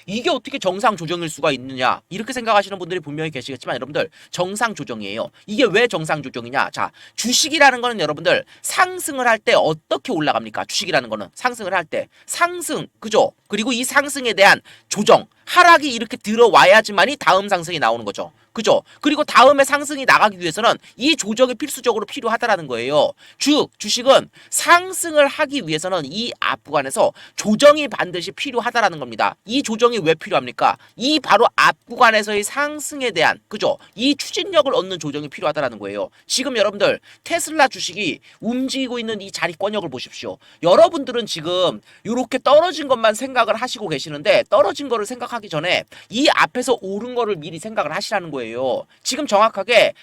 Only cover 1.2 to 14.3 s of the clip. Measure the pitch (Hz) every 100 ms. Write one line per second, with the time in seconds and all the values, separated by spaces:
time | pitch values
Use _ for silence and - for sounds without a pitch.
1.2 | 165 - - 131 127 131 123 - - 185
2.2 | 226 254 226 208 202 196 175 180 151 147
3.2 | 160 135 120 127 - 139 127 151 98 _
4.2 | - - 180 202 233 202 147 117 98 107
5.2 | 101 _ - 214 247 185 240 180 156 160
6.2 | 135 120 120 131 92 - 98 - - -
7.2 | 226 247 311 320 285 247 247 226 151 147
8.2 | 175 135 - - - - 370 370 - 277
9.2 | 247 220 - 208 262 160 - 392 - 311
10.2 | 147 113 110 107 95 - 170 156 123 107
11.2 | 90 - 247 233 190 185 165 107 - _
12.2 | - - 349 359 330 254 - _ 226 214
13.2 | - - - 208 226 240 254 285 285 277
14.2 | 247